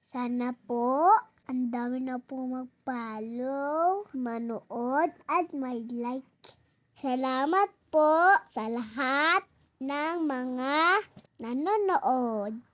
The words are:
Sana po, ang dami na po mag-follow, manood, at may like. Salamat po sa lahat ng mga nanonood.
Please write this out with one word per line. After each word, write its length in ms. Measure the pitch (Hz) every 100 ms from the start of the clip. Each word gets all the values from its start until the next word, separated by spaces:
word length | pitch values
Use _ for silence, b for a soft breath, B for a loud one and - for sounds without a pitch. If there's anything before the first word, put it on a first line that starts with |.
| -
Sana 400 | 254 247 247 247 247 _
po, 400 | 240 240 269 339 427 - _ -
ang 240 | 254 247
dami 320 | 240 240 254 262
na 160 | 254
po 240 | - 262 254
mag-follow, 1600 | 254 254 _ - 247 226 220 220 240 254 277 285 311 349 392 415
manood, 960 | 269 247 233 233 226 _ 233 240 269 330 - -
at 240 | 330 349 285
may 240 | 254 247 226
like. 640 | 240 240 262 - _ - - _ _ _ _
Salamat 720 | 277 254 262 262 285 381 392 _ _
po 240 | 311 302 320 359 403 -
sa 240 | - 220
lahat 720 | 233 220 226 262 277 311 370 - _ _ _
ng 400 | 269 285 302 349
mga 800 | 311 254 254 254 262 302 330 392 - - - _
nanonood. 1200 | 226 247 320 427 392 349 - 254 240 220 202 220 -